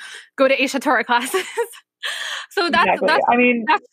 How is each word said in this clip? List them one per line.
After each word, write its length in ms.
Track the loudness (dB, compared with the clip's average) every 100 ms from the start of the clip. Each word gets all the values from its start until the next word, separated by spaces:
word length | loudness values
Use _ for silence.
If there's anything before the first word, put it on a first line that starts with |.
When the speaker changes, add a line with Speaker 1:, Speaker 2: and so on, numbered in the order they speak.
| -14 -20 -10 2
Speaker 1:
go 120 | 2
to 80 | 4
Aish 180 | 0 -2
HaTorah 240 | 0 0
classes. 420 | 2 0 0 -4 -4
<laughs> 100 | -6 -8 -10 _ _ -12 -10 -10 -10 -8
So 180 | -4 0
that's, 160 | 2
Speaker 2:
Exactly. 220 | 2 2 2
Speaker 1:
that's, 180 | 2 2
Speaker 2:
I 80 | 4
mean 280 | 2 2 0
Speaker 1:
that's 180 | -2 -2